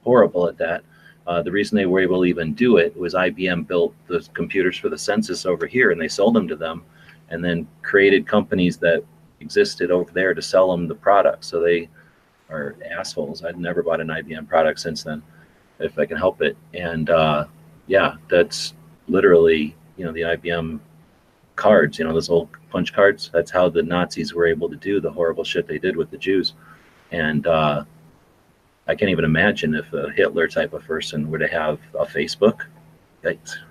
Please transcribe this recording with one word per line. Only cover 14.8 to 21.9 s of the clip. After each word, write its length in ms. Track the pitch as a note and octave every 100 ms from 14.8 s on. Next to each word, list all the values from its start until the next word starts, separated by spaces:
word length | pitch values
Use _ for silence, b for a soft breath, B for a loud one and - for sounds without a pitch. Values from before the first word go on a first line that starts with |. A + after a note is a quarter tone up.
| F2 D2+
then, 180 | - D#2 - b b b b _
if 200 | - -
I 60 | D2
can 100 | D#2
help 240 | F2+ -
it. 160 | D2+ C#2+ _
And, 380 | E2+ F2 E2 D#2
uh, 340 | E2 D#2 D2+ D2 - - - -
yeah, 300 | F#2+ F2 - -
that's 460 | F2+ E2+ - - - - _ -
literally, 680 | F2+ G2 F2 E2 D#2+ D2+ - _ -
you 80 | F2
know, 60 |
the 140 | D#2+ E2
I 100 | E2
B 140 | E2+
M 320 | E2+ D#2+ D#2 _ _ _ _ _ _ _ -
cards, 440 | G2 G#2 D2+